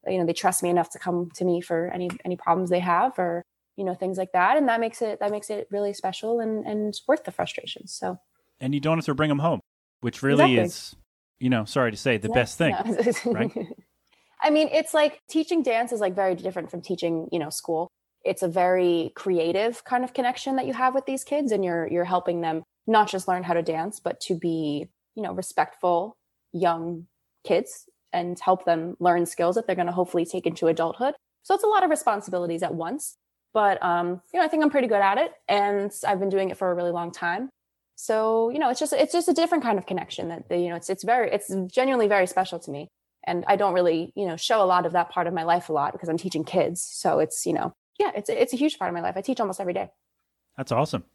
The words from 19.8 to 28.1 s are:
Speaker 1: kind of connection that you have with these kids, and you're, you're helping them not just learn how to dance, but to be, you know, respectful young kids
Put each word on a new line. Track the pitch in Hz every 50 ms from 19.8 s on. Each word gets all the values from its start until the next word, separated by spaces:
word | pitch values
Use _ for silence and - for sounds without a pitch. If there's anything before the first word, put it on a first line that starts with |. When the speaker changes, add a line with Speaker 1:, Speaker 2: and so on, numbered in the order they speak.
| -
Speaker 1:
kind | - 254 247 254
of | 247 -
connection | - 247 240 247 - - 277 269
that | 262 254
you | 262 262
have | 233 254 254 247
with | 269 262
these | - 269 262 -
kids, | - 285 294 285 262
and | 214 196 190
you're, | 180 170 170 165
you're | - 160 175 175
helping | 175 185 180 175 - 175 170
them | 170 160 156 160 165 _ _ _ _
not | - 220 220 208 202
just | - 190 185
learn | - 185 180 180
how | 170 170
to | 170
dance, | 165 170 160 160 165 180 208 -
but | _ 175 - -
to | - - 190
be, | 165 175 170 165 160 156 151 147 147 - - _ _ _ _ _
you | 220 208
know, | 180 180
respectful | 185 185 - - - 190 - - _ - 180 175 170 185 220 - _ _ _ _ _ _ _
young | - 175 185 170 170 165 165 170 175 165 175 _ _ _ _ _ _ _ _
kids | - 190 180 254 - - - - _ _ _ _ _